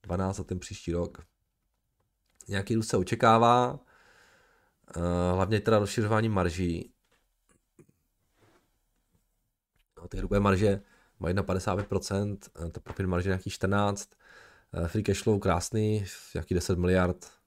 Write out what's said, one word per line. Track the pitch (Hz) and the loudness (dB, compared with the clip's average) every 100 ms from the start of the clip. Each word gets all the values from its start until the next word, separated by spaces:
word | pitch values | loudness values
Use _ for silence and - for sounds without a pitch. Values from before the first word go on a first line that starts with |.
Dvanáct | - 87 95 98 | -4 -2 -2 -4
za | |
ten | 90 92 | -6 -8
příští | - - - | -8 -12 -4
rok. | 85 85 - - _ _ _ _ _ _ _ _ _ _ _ - | -4 -4 -8 -20 _ _ _ _ _ _ _ _ _ _ _ -6
Nějaký | 98 95 113 | -6 -2 -2
růst | 110 | 0
se | 110 | -2
očekává, | 90 113 117 113 117 123 123 139 _ _ _ _ _ _ _ _ _ _ _ 85 | -2 2 6 6 6 4 2 -2 _ _ _ _ _ _ _ _ _ _ _ -4
eh, | 87 87 90 | -2 0 2
hlavně | 92 95 107 | 2 2 0
teda | 104 110 | 4 2
rozšiřování | 101 - 107 110 110 | 2 -2 0 2 2
marží. | 101 90 85 90 82 - _ _ _ _ _ _ _ _ _ - _ _ _ _ _ _ _ _ _ _ _ _ _ _ _ _ _ _ _ _ - | 0 0 0 -2 -2 -8 _ _ _ _ _ _ _ _ _ -20 _ _ _ _ _ _ _ _ _ _ _ _ _ _ _ _ _ _ _ _ -20
No, | 87 | -10
ty | 95 | -6
hrubé | 92 101 | 0 4
marže | 101 95 104 98 - _ _ _ | 4 4 4 2 -4 _ _ _
mají | 82 92 | -2 0
na | |
padesát | 95 92 95 95 | 0 -2 0 -2
pět | 101 | -2
procent, | 98 - 98 104 101 - - | -4 -2 -4 -2 -6 -14 -10
eh, | 85 | -10
ta | - | -10
profit | - - 95 | -14 -6 -2
marže | 90 92 | 0 0
nějakých | 92 - | -2 -4
čtrnáct, | - - 101 101 101 - _ _ - - - _ | -6 -2 0 0 -4 -10 _ _ -20 -20 -20 _
eh, | 85 85 | -6 -2
free | 107 | -2
cash | 104 95 | 0 0
flow | - 104 | 2 2
krásný, | 98 85 - 107 107 107 98 - - | 2 0 0 -2 0 0 -4 -12 -10
nějaký | - 76 | -10 -2
deset | 90 - 90 | -2 0 0
miliard. | 90 92 90 90 - _ | 4 4 2 -2 -10 _